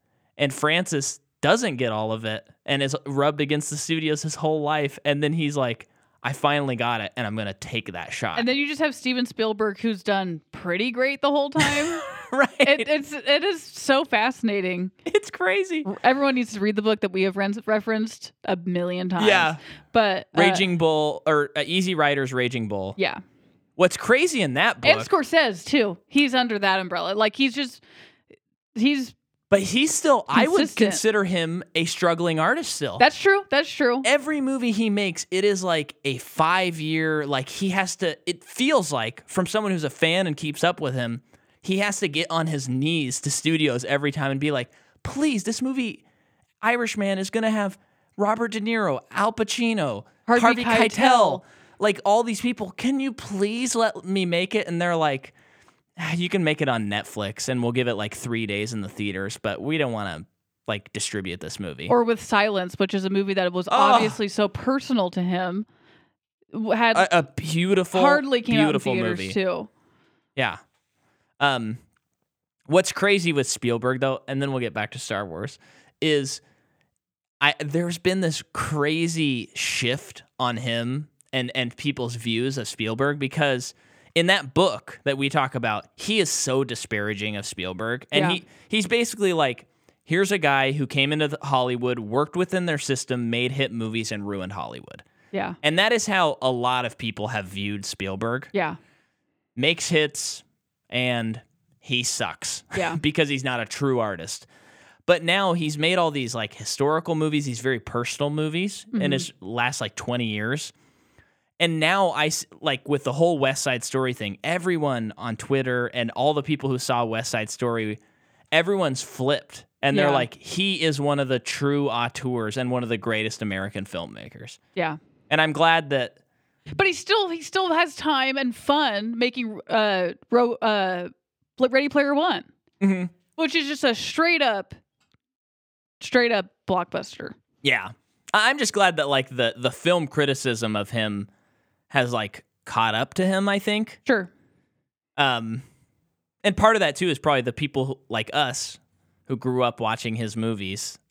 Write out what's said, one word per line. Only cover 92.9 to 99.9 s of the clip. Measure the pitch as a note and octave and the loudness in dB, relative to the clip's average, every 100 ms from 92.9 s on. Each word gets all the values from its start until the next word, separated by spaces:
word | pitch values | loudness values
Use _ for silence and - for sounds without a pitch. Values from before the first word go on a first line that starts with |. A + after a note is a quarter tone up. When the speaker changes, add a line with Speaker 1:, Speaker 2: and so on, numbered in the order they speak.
| C3+ - B2+ A#2 | -4 -2 -2 -2
Speaker 1:
made | A#2 B2 | 0 0
hit | C3+ C3+ | 0 -2
movies, | A2+ A2+ A2+ A2 | -2 -4 -4 -4
and | G#2+ G2+ | -6 -6
ruined | G2+ F#2 | -6 -8
Hollywood." | G2+ A#1+ A#1+ - - - _ _ | -8 -10 -12 -16 -20 -20 _ _
Speaker 2:
Yeah. | G3 G3 F3 | -6 -6 -2
Speaker 1:
And | D3+ E3 | 0 2
that | G#3 | 2
is | A#3 G#3 | 2 0
how | G3 E3 - | 2 2 2
a | C3 | 0
lot | B2 B2 B2+ | 0 0 -2
of | B2 - | -4 -6
people | A2+ G#2 G#2+ | -8 -6 -4
have | A#2 F#2+ | -6 -6
viewed | G2 G2+ G#2 G2 | -6 -6 -6 -8
Spielberg. | - F#2+ F#2+ A2+ B2 - | -8 -6 -4 -4 -4 -4
Speaker 2:
Yeah. | G3+ E3 D#3+ _ _ _ _ _ _ _ | -4 -4 -6 _ _ _ _ _ _ _
Speaker 1:
Makes | - C#3 E3+ | -2 0 0
hits, | - | 2